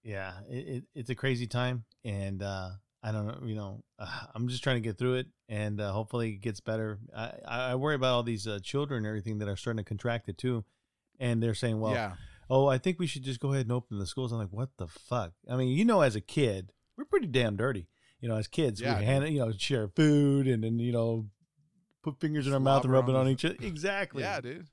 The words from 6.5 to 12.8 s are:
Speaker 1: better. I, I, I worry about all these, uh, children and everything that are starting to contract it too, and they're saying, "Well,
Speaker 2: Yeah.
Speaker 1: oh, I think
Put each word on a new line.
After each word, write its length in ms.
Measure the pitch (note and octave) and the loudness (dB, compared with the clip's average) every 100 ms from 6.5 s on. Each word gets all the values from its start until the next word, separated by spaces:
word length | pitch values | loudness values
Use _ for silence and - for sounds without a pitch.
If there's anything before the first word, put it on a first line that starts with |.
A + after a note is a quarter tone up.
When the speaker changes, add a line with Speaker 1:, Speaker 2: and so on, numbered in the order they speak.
| G2+ | -6
Speaker 1:
better. 380 | - A2 A2 G#2 A2+ - | -4 -4 -4 -6 -12 -10
I, 160 | A2+ - - | -10 -10 -8
I, 120 | A#2 B2+ | -4 -2
I 40 | C3 | 0
worry 180 | D3 | 2
about 200 | D3 B2+ | 2 4
all 80 | B2 | 2
these, 240 | A#2 A2 G#2+ | 2 -4 -4
uh, 120 | G2+ | -8
children 360 | - C#3 C#3+ B2+ | -4 -4 -2 -2
and 80 | G#2+ | -2
everything 320 | G#2+ G#2 G#2 | -4 -4 -4
that 100 | G#2 | -4
are 80 | G2 | -4
starting 220 | - G#2+ | -4 -4
to 100 | G2+ | -4
contract 400 | G#2 B2 A#2 - | -4 -2 -2 -6
it 80 | F#2+ | -4
too, 280 | B2+ A#2 - _ _ _ _ _ | -2 -2 -4 _ _ _ _ _
and 220 | B2 A2+ | 0 2
they're 120 | A2+ | 0
saying, 240 | G#2 A#2+ A2 | 0 -2 0
"Well, 120 | A2 | 0
Speaker 2:
Yeah. 220 | G#2+ G#2 F2+ - - - | 0 -2 -8 -16 -20 2
Speaker 1:
oh, 160 | C3 C#3 | 6 6
I 100 | |
think 200 | C3 | 4